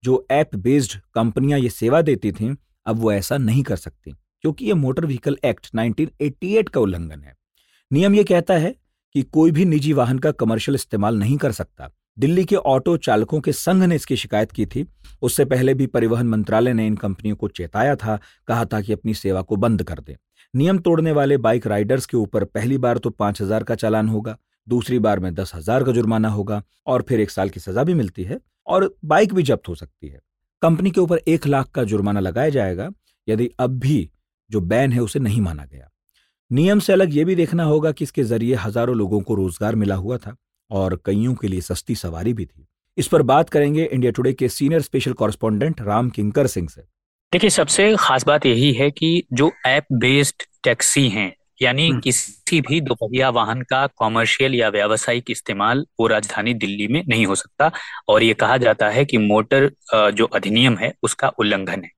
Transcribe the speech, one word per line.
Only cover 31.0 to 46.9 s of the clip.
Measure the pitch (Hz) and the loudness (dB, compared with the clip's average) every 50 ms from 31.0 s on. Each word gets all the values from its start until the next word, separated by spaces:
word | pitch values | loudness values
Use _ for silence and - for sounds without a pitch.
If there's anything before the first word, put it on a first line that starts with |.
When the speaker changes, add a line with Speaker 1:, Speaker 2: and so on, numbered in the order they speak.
Speaker 1:
ऊपर | 180 160 175 160 - - | 2 2 0 0 2 0
एक | 160 165 - 143 | 0 0 2 0
लाख | 143 135 131 - | 0 0 -2 -2
का | _ - 127 | _ -4 -2
जुर्माना | 104 107 101 98 101 101 101 | 0 0 0 0 0 0 0
लगाया | 95 92 82 113 135 156 | -2 -2 -2 -2 -2 0
जाएगा | 143 135 107 95 92 87 104 165 202 _ _ _ _ _ _ - | 0 0 0 -2 -2 -4 -6 -10 -10 _ _ _ _ _ _ -4
यदि | 110 107 120 120 _ - | -2 0 0 -4 _ -4
अब | 127 123 131 127 | -4 -2 -2 -2
भी | 127 135 156 131 82 - _ _ _ _ _ _ _ _ | 0 0 0 0 -2 -4 _ _ _ _ _ _ _ _
जो | 107 104 | -4 -4
बैन | 90 85 104 120 135 139 | -2 0 0 2 2 2
है | 120 123 | 2 0
उसे | 120 104 - 143 | -2 -2 -2 -4
नहीं | 135 110 101 120 | -2 0 0 0
माना | 104 90 82 73 71 | -2 -2 -4 -8 -14
गया। | 65 69 67 64 73 _ _ _ _ _ _ _ _ _ _ _ _ | -18 -20 -20 -20 _ _ _ _ _ _ _ _ _ _ _ _ _
नियम | 120 131 156 190 208 208 | 0 2 2 4 4 2
से | 196 - 196 | 2 4 4
अलग | 185 190 175 147 | 4 4 2 2
ये | 147 156 | 0 0
भी | 175 190 | 0 2
देखना | 175 165 147 165 170 170 | 0 0 0 0 0 0
होगा | 156 151 156 151 160 | 2 2 2 2 0
कि | 147 - 156 | -2 -2 -6
इसके | 139 - - 135 | -6 -2 -2 -2
जरिए | 107 117 113 110 117 131 | 0 0 -2 0 0 -2
हजारों | 117 90 110 104 120 117 120 123 | -2 -2 -4 -2 -2 0 0 0
लोगों | 113 104 95 104 104 | 0 0 0 0 -2
को | 98 - 113 | -2 -2 -2
रोजगार | 98 95 92 85 - 107 107 113 | 0 0 -2 -2 -2 -4 -2 0
मिला | 110 104 101 98 | 0 0 0 0
हुआ | 95 92 104 127 123 | -2 -4 -6 -6 -8
था | - - - _ _ _ _ _ _ _ | -8 -12 -18 _ _ _ _ _ _ _
और | 113 98 95 92 87 87 _ | -4 -2 -2 -2 -2 -4 _
कईयों | - 98 101 113 123 127 | -2 0 0 0 0 -2
के | - - 104 | -2 -4 -4
लिए | 92 92 | -4 -4
सस्ती | 85 - 92 - - - 117 | -4 -6 -8 -8 -6 -6 -6
सवारी | 104 - 90 82 82 87 110 123 | -6 -6 -8 -8 -4 -4 -4 -4
भी | 107 90 | -4 -6
थी। | 73 _ _ - _ _ _ _ _ _ - | -12 _ _ -20 _ _ _ _ _ _ -6
इस | - - | -4 0
पर | - 165 | 2 2
बात | 147 120 131 147 165 - | 4 4 4 4 4 2
करेंगे | - 156 147 143 147 156 165 | 2 2 2 2 2 0 -2
इंडिया | 156 - 131 123 123 | -2 -2 0 0 0
टुडे | 113 - 123 135 131 | 0 0 0 -2 0
के | - 131 120 | 0 -2 -2
सीनियर | - - 139 139 165 165 | -2 -2 -2 0 0 0
स्पेशल | 143 - - 139 - 131 123 | -2 0 -4 -4 -2 -2 -4
कॉरेस्पॉन्डेंट | - 113 107 107 - - 110 107 104 123 156 160 - | -2 -2 -2 -2 -2 -2 -2 0 0 0 -2 -4 -4
राम | 113 101 104 107 117 123 | -4 -2 0 0 0 -2
किंकर | 107 - 107 104 101 147 143 - | -2 -2 -4 -2 0 2 0 0
सिंह | - - 87 80 | 0 -4 -8 -8
से। | - - - _ | -10 -16 -20 _